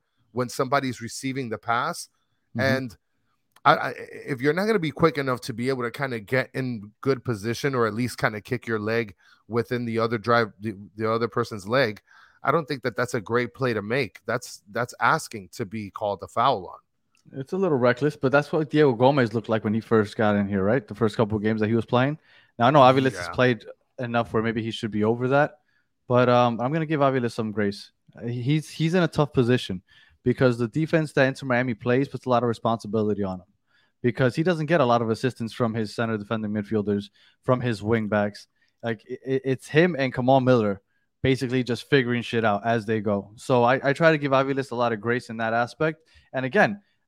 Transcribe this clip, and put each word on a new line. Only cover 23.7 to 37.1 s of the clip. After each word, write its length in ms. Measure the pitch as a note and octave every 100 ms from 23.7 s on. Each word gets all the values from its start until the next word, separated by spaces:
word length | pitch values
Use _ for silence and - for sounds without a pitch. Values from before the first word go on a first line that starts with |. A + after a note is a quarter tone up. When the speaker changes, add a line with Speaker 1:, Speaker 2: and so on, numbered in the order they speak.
| - _ -
Speaker 2:
enough 360 | A#2+ A#2 A#2
where 80 | A2+
maybe 200 | A2+ A2+
he 80 | A2
should 200 | - A2+
be 140 | G#2
over 240 | G#2+ A#2+ B2+
that, 320 | C#3 D3+ - _ _ _ _ -
but, 220 | B2 B2
um, 320 | B2 A#2+ A2+
I'm 100 | B2
gonna 140 | D#3+
give 160 | D3+ D3+
Aviles 320 | C#3 C3 A#2+
some 180 | - A2
grace. 420 | G#2 G2+ G2+ - _ _ -
He's, 460 | A#2+ B2 A#2+ D#3 -
he's 240 | - D#3+
in 100 | F#3
a 40 | D#3+
tough 240 | - D3
position 500 | - A#2 B2 - F#2 _ _ _ _
because 360 | B2 B2 C3 A#2+
the 100 | A#2
defense 440 | D3 D#3+ E3 D3+
that 140 | D3 C3
Inter 200 | C3 C3+
Miami 260 | A#2+ C3
plays 360 | A2 B2 B2+ C#3
puts 180 | B2+ B2+
a 20 |
lot 140 | A#2+
of 60 | A#2+
responsibility 720 | A2 A2+ A2+ G#2 A2 G#2+ G2
on 160 | F#2+ F#2
him, 60 | - _ _ _ _ _
because 320 | B2 - B2+ D#3
he 60 |
doesn't 220 | E3 D#3+ D3
get 160 | E3
a 20 |
lot 160 | B2 A#2
of 80 | A2+
assistance 460 | A2 B2+ - A2
from 180 | - A2+
his 220 | A2+ G#2
center 240 | - A#2 G#2+
defending 340 | G2+ A2+ G#2+
midfielders, 540 | G#2+ G#2 G#2+ G2+ G2+ G2+